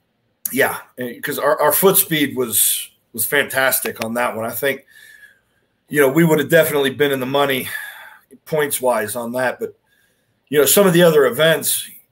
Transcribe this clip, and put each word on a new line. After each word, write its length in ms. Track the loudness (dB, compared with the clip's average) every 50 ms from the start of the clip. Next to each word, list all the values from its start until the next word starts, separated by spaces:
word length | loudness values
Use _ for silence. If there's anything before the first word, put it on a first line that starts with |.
| _ _ _ _ _ _ _ _ _ -8
yeah, 280 | -2 0 0 0 -2 -6 -14 _ _ -12
eh, 200 | -12 -12 -12 -10
'cause 180 | -8 -8 -6 -2
our, 200 | 0 0 0 2
our 100 | 2 2
foot 240 | 2 4 4 4 4
speed 400 | 4 0 0 0 -2 -2 -2 -2
was, 560 | -4 -4 -2 -2 -2 -2 -2 -2 -6 -8 -14 _ _ _ _ _
was 120 | -8 -6
fantastic 760 | -2 0 -2 -2 0 -2 0 0 0 0 -2 -6 -6 -8 -6 -8
on 120 | -6 -4
that 200 | -4 -4 -4 -4
one. 100 | -6 -8
I 60 | -6
think, 340 | -6 -4 -4 -4 -4 -4 _ _ _ -20 -20 -20 -20 -20 -20 -20 _ _ _ _ _ _ _ _ _ _ _ _
you 140 | 0 2
know, 80 | 2 4
we 160 | 4 4 4
would 140 | 4 4 2
have 100 | 2 2
definitely 400 | 4 4 4 4 0 0 0 -2
been 220 | 0 0 0 0 0
in 80 | -4
the 40 | -4
money 440 | -2 0 0 0 0 -2 -4 -4 -8 -10 -12 -12 -14 -16 -18 -20 -20 -20 -20 _ _ -20 -20 _
points 360 | -6 -2 -2 -2 -2 -4 -2
wise 340 | -2 0 0 0 -2 -4 -6
on 160 | -8 -8 -6 -4
that. 260 | -2 -2 -4 -4 -4
But, 180 | -10 -10 -10 _ _ _ _ _ _ _ _ _ _ _ _ _ _ _
you 80 | 2 2
know, 60 | 2
some 220 | 4 4 4 4 4
of 60 | 6
the 100 | 6 4
other 220 | 6 6 4 4
events, 640 | 2 2 2 2 2 2 0 -2 -6 -6 -6 -8 -12 -18 -20 _ _